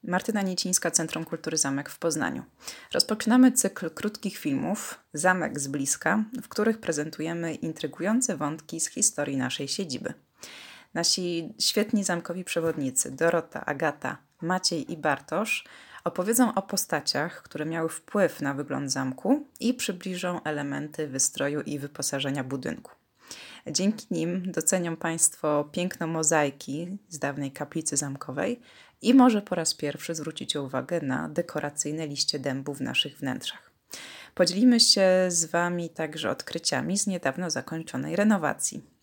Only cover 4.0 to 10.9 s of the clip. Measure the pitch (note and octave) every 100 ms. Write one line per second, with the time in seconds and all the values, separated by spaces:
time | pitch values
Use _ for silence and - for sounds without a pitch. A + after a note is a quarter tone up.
4 | G#3 G#3+ G3 - D#3 C3+ D3+ G#3 - -
5 | _ D3 F3 F#3 E3+ D3+ C#3 C#3+ C#3 -
6 | D#3+ G3+ G#3+ B3+ - - G#3+ A3 - D3
7 | D3+ - D#3+ E3+ E3 D#3 D#3+ D#3 D3+ -
8 | F3+ A3+ C4 F3 D3+ D#3 - E3 - -
9 | - - D3 C3+ B2+ - C#3 - F#3 B2+
10 | - - _ _ - - - - -